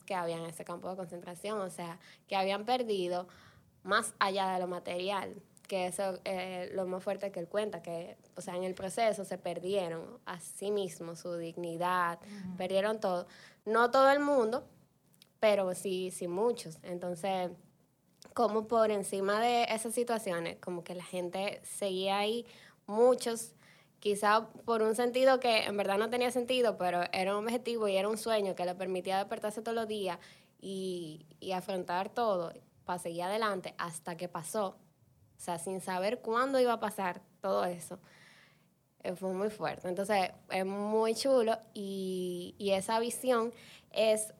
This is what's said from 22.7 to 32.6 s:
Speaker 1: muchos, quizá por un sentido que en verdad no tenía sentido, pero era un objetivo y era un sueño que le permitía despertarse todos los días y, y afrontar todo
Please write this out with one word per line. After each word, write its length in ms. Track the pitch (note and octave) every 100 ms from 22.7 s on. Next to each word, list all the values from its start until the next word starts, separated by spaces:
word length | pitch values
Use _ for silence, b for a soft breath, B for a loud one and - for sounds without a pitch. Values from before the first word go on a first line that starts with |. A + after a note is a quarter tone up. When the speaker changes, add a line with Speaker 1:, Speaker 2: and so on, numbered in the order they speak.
| B -
Speaker 1:
muchos, 640 | G#3 B3 B3+ A#3+ A3+ - B B B B _
quizá 500 | G#3 G3+ G#3 G#3+ A3 - -
por 180 | A3+
un 100 | A3
sentido 460 | A3+ B3 B3 C4 C4
que 240 | B3 A3 -
en 100 | G3+
verdad 200 | G3 G3
no 140 | A3+
tenía 180 | A#3+ B3
sentido, 480 | B3 A#3+ B3+ A#3 F#3+
pero 240 | F3+ F3 F3
era 240 | - F#3 G3+
un 80 | A3
objetivo 420 | A#3+ - A#3 G#3
y 100 | F#3+
era 100 | G3+
un 120 | A3
sueño 340 | A3+ A3 G3
que 100 | F3+
le 120 | F3+ F3+
permitía 420 | F#3+ F#3 F3+ F#3+
despertarse 460 | G3+ A3 G#3+ G#3
todos 120 | A3 A#3
los 120 | A3
días 320 | G#3+ F#3 F3 B B B _
y, 640 | F#3+ F#3+ F#3 F3 D#3+ D#3 - -
y 140 | -
afrontar 560 | F#3 F3+ F#3+ F3+ F3 G3+
todo 440 | G#3+ A#3 F#3 E3 -